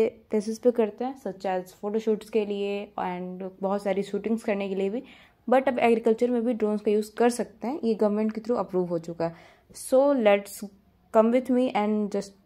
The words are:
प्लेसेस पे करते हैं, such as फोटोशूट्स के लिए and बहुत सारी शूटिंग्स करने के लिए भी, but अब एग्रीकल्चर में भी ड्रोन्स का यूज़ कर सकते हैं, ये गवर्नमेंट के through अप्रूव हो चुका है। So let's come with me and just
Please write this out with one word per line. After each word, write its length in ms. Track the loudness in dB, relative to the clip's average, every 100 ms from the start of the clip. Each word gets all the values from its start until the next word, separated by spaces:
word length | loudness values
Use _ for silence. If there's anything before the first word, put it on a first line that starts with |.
| 4 -2 -6
प्लेसेस 300 | -4 -4 -2
पे 80 | 0 2
करते 280 | 0 -2 -10
हैं, 100 | -8
such 240 | -10 -8 -4
as 200 | -4 -6 -10
फोटोशूट्स 480 | -6 -4 -2 -2 -2
के 160 | -2 -2
लिए 320 | -4 -4 -6 -8 -8 -6
and 380 | -6 -8 -10 -12 -6
बहुत 220 | -4 -2
सारी 200 | -2 -2
शूटिंग्स 400 | -2 -4 -2 -2
करने 240 | -2 -4 -4
के 60 | -2
लिए 140 | -2
भी, 120 | -4 -10 -18 -20 _ 0
but 180 | 2 2
अब 120 | 2
एग्रीकल्चर 500 | 4 4 2 2 2
में 140 | 0 -2
भी 80 |
ड्रोन्स 280 | 0 0 0
का 100 | 0
यूज़ 200 | 0 0 0
कर 120 | 2
सकते 380 | 2 -6 -8 -8
हैं, 120 | -4
ये 120 | -2 2
गवर्नमेंट 360 | 2 2 -2 -4
के 60 |
through 180 | -2 -2
अप्रूव 280 | -2 -2 -2
हो 100 | -4 -6
चुका 180 | -6 -6
है। 100 | -6 -18 _ _
So 260 | -18 2 4 6 4 4
let's 360 | 4 0 -12 -14 -16 _ _ _
come 200 | 4 4
with 160 | 4 2 2
me 80 | 2 0
and 280 | 0 0 -2 -4
just 220 | -8 -14